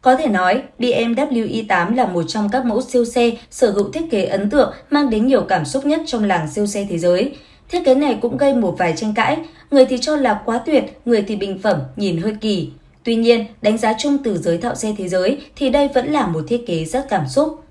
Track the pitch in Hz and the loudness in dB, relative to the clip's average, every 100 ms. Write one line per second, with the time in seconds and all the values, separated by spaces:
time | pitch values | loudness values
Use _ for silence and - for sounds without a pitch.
0 | 262 262 311 202 180 220 - _ 247 233 | 4 4 4 2 2 0 -2 _ 0 0
1 | 233 233 294 247 220 220 214 185 175 240 | 0 0 0 0 -2 -4 -2 -2 0 0
2 | 220 175 160 214 208 247 247 214 254 254 | 0 0 -2 -2 0 0 0 -2 0 0
3 | 233 247 240 233 - - 247 196 196 311 | 0 2 0 0 -12 0 2 2 -2 -2
4 | 330 208 180 196 202 285 233 - - 294 | -2 -2 0 0 0 2 2 0 -2 0
5 | 285 214 240 254 175 185 147 269 277 311 | 2 2 4 2 2 0 0 -2 0 -2
6 | 320 240 208 175 156 - 208 202 202 170 | -2 -2 0 0 -2 -4 -4 -4 -4 -2
7 | 175 180 262 - - - _ 349 320 262 | 2 2 0 -4 -20 -20 _ -2 2 4
8 | 294 214 240 262 277 247 196 170 175 160 | 2 0 -2 0 2 2 0 0 -2 0
9 | 214 208 220 311 - - - 277 254 254 | -2 0 0 -2 -6 -18 0 4 4 2
10 | 269 302 254 202 - 233 - 294 208 - | -2 0 0 0 -2 -4 0 0 0 -8
11 | - 226 202 208 196 190 214 165 131 - | 0 0 0 -4 -6 -4 0 -2 -4 -4
12 | 202 165 202 214 214 196 139 - _ _ | -2 0 -2 -4 -2 -2 -4 -12 _ _
13 | - 226 226 233 208 - 208 220 220 226 | -2 0 4 2 0 -2 0 2 0 0
14 | 294 277 254 180 170 170 240 - 220 208 | 0 0 0 -2 -2 -2 -2 -4 -6 -6
15 | 185 185 185 277 - - 277 262 285 277 | -2 0 0 -2 -6 -4 0 2 2 0
16 | 269 302 214 160 151 240 233 165 160 254 | 0 0 0 -2 -2 -4 -2 -4 -2 -4
17 | 277 196 139 - 311 - - | -2 -2 0 0 0 -2 -18